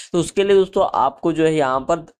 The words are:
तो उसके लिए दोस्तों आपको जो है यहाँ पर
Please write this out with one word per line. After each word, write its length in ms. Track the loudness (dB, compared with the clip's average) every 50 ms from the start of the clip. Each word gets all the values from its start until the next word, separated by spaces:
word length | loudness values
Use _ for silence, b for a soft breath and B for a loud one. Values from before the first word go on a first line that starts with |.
| B B
तो 80 | B -4
उसके 240 | -4 -4 -2 -2 0
लिए 120 | 2 4
दोस्तों 320 | 2 2 2 0 -2 -2 0 0
आपको 380 | 0 0 0 -2 -4 -4 -4
जो 140 | 0 0 0
है 100 | 0 2
यहाँ 240 | 0 0 0 0 -2
पर 260 | -2 -2 -4 -4 -4 -12 _